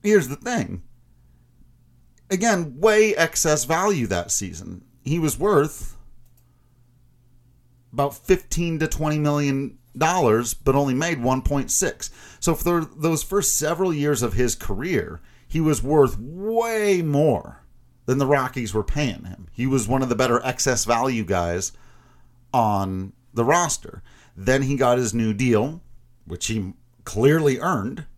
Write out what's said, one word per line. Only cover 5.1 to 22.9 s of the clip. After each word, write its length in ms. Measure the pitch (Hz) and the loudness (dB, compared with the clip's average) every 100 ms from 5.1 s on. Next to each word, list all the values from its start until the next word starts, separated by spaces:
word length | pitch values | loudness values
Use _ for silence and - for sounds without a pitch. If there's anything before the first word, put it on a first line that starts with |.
| 165 | -2
was 180 | 156 - | -2 0
worth 600 | 208 175 147 - - - - - - _ _ _ _ _ _ _ _ _ _ - _ _ _ _ _ | 4 4 2 -4 -12 -12 -20 -20 -20 _ _ _ _ _ _ _ _ _ _ -20 _ _ _ _ _
about 240 | 117 139 | -2 -2
fifteen 640 | - - 185 - 165 170 160 | -4 0 0 2 -2 -2 -2
to 80 | 156 | -2
twenty 320 | - 156 151 | 0 0 0
million 580 | 147 147 143 135 139 - _ | 0 2 0 -2 -4 -12 _
dollars, 580 | 123 156 185 127 110 120 | -2 0 4 4 4 0
but 200 | - 139 | -2 2
only 180 | 135 139 | 2 2
made 280 | 127 165 151 | 0 -2 0
one 200 | 120 131 | 0 0
point 280 | - 143 - | 0 -2 -2
six. 400 | - 180 - - - - - | -2 -2 -6 -16 -16 -20 -4
So 160 | 175 | -2
for 300 | 160 170 175 | 0 0 0
those 380 | 156 - 160 156 | -2 -4 -2 -2
first 340 | - 196 - - | -2 -2 0 -2
several 360 | 151 165 185 | -2 -2 -2
years 300 | 151 147 131 | 0 0 0
of 100 | 117 | 0
his 220 | 123 123 | 0 0
career, 680 | - - 98 165 139 82 82 - - - | -2 -4 -4 -2 -2 -2 -12 -18 -20 -6
he 120 | 156 | 0
was 220 | 156 113 | 2 0
worth 340 | 123 156 131 113 | 4 6 6 2
way 840 | 123 175 208 226 226 220 208 185 | -8 -8 -2 -2 0 0 2 2
more 600 | 160 143 151 107 - - - - _ _ | 2 2 2 2 -4 -20 -20 -20 _ _
than 120 | - 131 | -2 0
the 80 | |
Rockies 480 | 135 143 127 127 113 | 2 2 0 -6 -4
were 100 | 107 | -2
paying 420 | 104 147 143 87 | -2 -2 -2 -4
him. 220 | 92 92 - | -12 -16 -16
He 160 | - 127 | -6 0
was 200 | 131 107 | 0 2
one 140 | 135 | 0
of 80 | 127 | 0
the 60 | |
better 280 | 117 127 120 | 0 2 2
excess 420 | 127 139 135 120 | 0 -2 0 0
value 380 | - 117 131 117 | 2 2 2 -2
guys 480 | 92 92 85 87 - - - - _ - - _ _ | -2 0 0 -2 -6 -12 -20 -20 _ -20 -20 _ _
on 600 | 123 110 101 95 | 0 2 0 -2